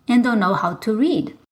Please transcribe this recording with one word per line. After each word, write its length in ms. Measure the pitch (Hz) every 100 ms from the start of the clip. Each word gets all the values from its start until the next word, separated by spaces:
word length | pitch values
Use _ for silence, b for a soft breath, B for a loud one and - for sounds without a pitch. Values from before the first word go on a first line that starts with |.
| -
and 200 | 247 247
don't 160 | 220
know 120 | 185
how 200 | 196 175
to 200 | 165 220
read. 440 | 214 311 160 - - _